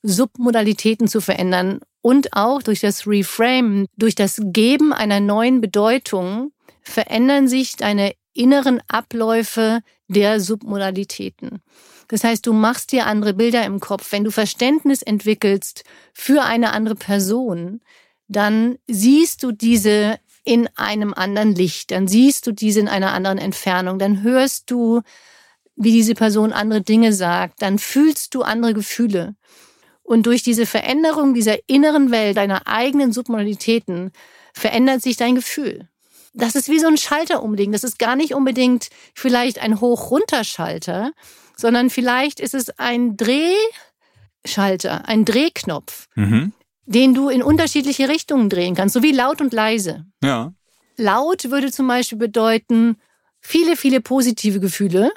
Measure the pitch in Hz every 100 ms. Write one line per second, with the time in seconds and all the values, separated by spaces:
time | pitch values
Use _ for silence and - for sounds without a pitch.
0 | 214 185 262 - 247 226 214 202 220 220
1 | 220 220 - - 185 185 185 196 _ _
2 | 233 269 269 208 214 277 247 208 208 202
3 | 208 208 185 - 233 254 240 202 196 -
4 | 226 - 196 - 202 175 226 277 302 269
5 | 214 202 202 208 233 262 220 208 214 254
6 | - 196 180 208 277 _ _ _ - -
7 | - 220 254 285 269 262 254 - 208 202
8 | 202 - _ - 247 277 269 254 - 220
9 | - 233 220 226 220 - 220 226 - _
10 | _ 196 208 214 180 214 - 202 190 190
11 | 196 - 196 - - 202 _ _ _ -
12 | _ 220 233 226 - 220 214 247 - 254
13 | 226 214 208 196 233 233 202 196 - 196
14 | - 208 208 214 208 - 247 302 285 269
15 | - 214 214 214 202 196 - - - -
16 | _ - - 285 262 233 233 214 220 214
17 | - 202 190 226 254 170 175 226 _ _
18 | _ _ _ 202 208 220 233 247 - 208
19 | 226 285 330 - 254 214 226 233 208 208
20 | 208 220 _ _ - 233 233 - 202 208
21 | 208 - 185 202 214 180 180 - - 185
22 | 190 214 269 277 - 208 214 208 202 196
23 | 190 185 190 196 196 190 - 180 185 190
24 | 196 202 214 254 269 - - 247 233 233
25 | - - _ _ _ _ _ - 220 226
26 | 220 226 220 208 220 214 214 214 196 220
27 | 226 202 175 175 180 _ 202 202 - 269
28 | 311 294 - 262 - 220 233 214 202 -
29 | 233 190 170 208 _ _ _ _ _ _
30 | - 226 220 240 - 226 226 220 - 277
31 | 320 311 277 240 214 214 - 269 302 302
32 | 269 233 214 202 202 190 - 220 254 285
33 | 269 220 240 220 208 202 - 226 - 175
34 | 185 _ - _ _ - 220 - 262 262
35 | 254 233 240 254 233 - 262 - 185 _
36 | _ _ _ - 233 277 254 311 330 311
37 | - 294 320 311 220 208 202 208 254 -
38 | 226 262 311 277 262 247 254 247 - -
39 | - - 262 247 247 220 220 214 240 233
40 | - 262 440 285 214 - 165 165 170 175
41 | 240 - - - _ - 233 240 247 -
42 | 247 247 285 - 262 269 247 - 247 240
43 | 240 202 226 269 330 392 440 - - _
44 | _ _ _ _ - - 196 190 - -
45 | - 220 214 233 320 - - 147 - -
46 | - - 101 110 175 - _ _ - 226
47 | 262 254 277 262 247 311 320 302 277 269
48 | 269 320 - 285 208 190 175 175 202 240
49 | 285 277 247 302 277 226 214 226 185 147
50 | 165 _ 139 123 127 185 _ _ _ -
51 | 214 208 302 370 254 277 269 - 262 247
52 | 247 220 226 226 220 226 _ 226 233 220
53 | _ _ _ _ - 320 330 330 277 262
54 | - 269 247 220 214 196 185 - 202 180
55 | 233